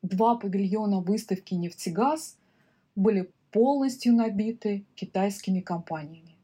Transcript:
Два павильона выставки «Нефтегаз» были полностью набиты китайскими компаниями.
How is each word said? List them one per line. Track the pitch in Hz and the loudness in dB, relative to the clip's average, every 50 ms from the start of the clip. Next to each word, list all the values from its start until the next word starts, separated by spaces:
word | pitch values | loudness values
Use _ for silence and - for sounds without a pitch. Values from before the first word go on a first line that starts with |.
| - | -6
Два | 180 - 185 220 233 240 | -4 0 2 4 4 4
павильона | 233 214 202 185 196 202 190 185 214 214 208 202 190 | 2 0 -2 -2 0 0 0 0 0 0 0 0 0
выставки | 175 175 208 220 233 - 196 185 - - 185 | 0 0 -2 -2 0 -4 -6 -6 -4 -6 -4
«Нефтегаз» | 180 170 170 - - - 190 165 190 233 269 311 311 - - - _ _ _ _ _ _ _ _ _ _ _ _ | -4 -4 -4 -6 -8 -8 -6 -2 0 2 2 2 -2 -4 -12 -16 _ _ _ _ _ _ _ _ _ _ _ _
были | 202 190 220 214 190 180 - _ _ _ _ - | 2 2 4 4 2 0 -4 _ _ _ _ 2
полностью | 208 226 262 285 277 269 269 254 - - 240 240 | 2 4 4 4 2 0 0 -2 0 2 4 4
набиты | 233 226 226 202 196 214 220 233 - - 214 202 196 202 _ _ | 4 4 2 0 -2 -2 -2 -4 -4 -4 -4 -4 -4 -6 _ _
китайскими | - - 185 _ 190 190 202 196 - - - 190 185 | -12 -12 -6 _ 0 0 0 -2 -4 -4 -2 -2 -2
компаниями. | 185 - 175 170 170 - 165 156 151 147 165 165 160 - _ _ | -2 -4 -6 -6 -6 -8 -8 -10 -8 -12 -16 -18 _ -20 _ _